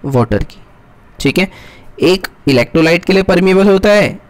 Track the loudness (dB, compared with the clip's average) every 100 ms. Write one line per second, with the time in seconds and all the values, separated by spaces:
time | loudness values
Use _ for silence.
0 | -2 -2 -2 -4 -6 -12 -20 -20 _ -20
1 | -20 -6 -4 -2 -4 -8 -20 -20 -20 -4
2 | -2 -2 -4 -8 -2 0 0 0 0 0
3 | 0 -2 0 0 2 2 2 2 2 2
4 | 0 -6